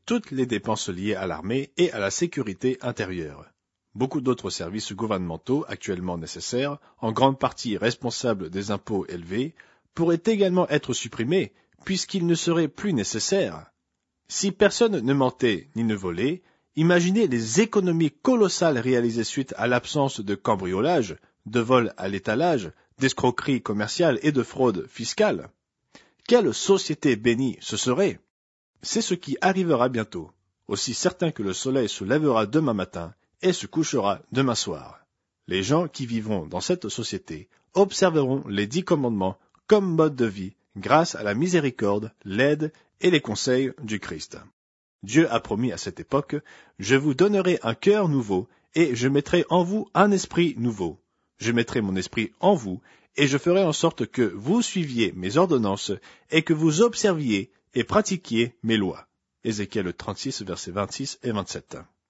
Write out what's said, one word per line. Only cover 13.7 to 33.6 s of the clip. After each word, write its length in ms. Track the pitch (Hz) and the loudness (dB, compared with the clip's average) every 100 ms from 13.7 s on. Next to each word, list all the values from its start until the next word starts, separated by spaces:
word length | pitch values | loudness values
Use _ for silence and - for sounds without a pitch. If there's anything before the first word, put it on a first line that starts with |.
| _ _ _ _ _ - | _ _ _ _ _ -12
Si 260 | - 196 | -4 -2
personne 480 | - 202 - 233 185 | 4 2 4 2 2
ne 120 | 117 | 2
mentait 560 | 139 127 - 123 95 - 113 | 4 2 2 2 0 -2 -2
ni 80 | |
ne 100 | 117 | -2
volait, 480 | 104 92 87 123 180 _ _ _ - | 0 -2 -2 -2 -2 _ _ _ 0
imaginez 500 | 165 175 170 196 202 | 4 4 4 2 2
les 340 | 123 110 127 | 0 0 2
économies 500 | 220 214 180 165 160 | 2 2 2 2 0
colossales 680 | - - 247 196 - 170 131 | 0 2 4 2 2 2 2
réalisées 460 | 123 123 120 113 | 2 2 2 0
suite 300 | 110 - 135 - | -2 -4 -6 -4
à 100 | 113 | 0
l'absence 540 | 123 - 151 135 - | 0 0 -2 -2 -2
de 140 | 101 | -4
cambriolage, 840 | 98 - 104 92 92 135 175 101 78 _ _ - | -2 0 -2 0 0 2 2 0 -6 _ _ -4
de 140 | 120 | -2
vol 320 | 113 127 110 - | 4 4 4 -2
à 120 | 95 | -6
l'étalage, 640 | 98 101 110 175 123 87 - _ - | -4 -2 0 2 0 -2 -12 _ -2
d'escroquerie 640 | 131 - 127 120 - 127 | -2 2 0 0 -2 -2
commerciale 580 | - 104 104 - 170 117 | -2 -4 -2 2 2 2
et 100 | - | 0
de 100 | 143 | 0
fraude 440 | 113 - 127 92 - | -2 0 2 0 -4
fiscale. 600 | - 117 - 214 104 - _ _ _ _ - _ _ - | -10 -6 0 0 0 -8 _ _ _ _ -20 _ _ 2
Quelle 280 | 240 180 | 4 4
société 600 | 107 - 190 - 151 147 110 | 0 2 2 2 0 0 2
bénie 420 | 117 117 131 92 | 2 2 0 -4
ce 160 | - 107 | -8 -4
serait ! 420 | - 127 190 92 _ _ _ _ _ _ | 0 2 0 -2 _ _ _ _ _ _
C'est 200 | - - | -4 -2
ce 120 | 226 | -2
qui 220 | 175 - - | -4 -4 -2
arrivera 480 | 185 185 175 135 127 | 0 2 2 4 2
bientôt, 400 | 120 107 90 80 _ _ _ - | 0 -6 -8 -14 _ _ _ -8
aussi 260 | - - | -6 -4
certain 360 | 113 180 - 165 | -2 -2 0 -2
que 120 | 147 | -2
le 100 | 101 | -4
soleil 360 | 92 131 135 110 | -4 -2 0 0
se 140 | - | -2
lèvera 440 | 98 143 156 113 104 | -2 0 2 2 2
demain 260 | 143 151 | 0 0
matin 400 | 107 92 87 85 - _ _ | 0 -4 -8 -12 -14 _ _
et 100 | 180 | -2
se 140 | 175 | -2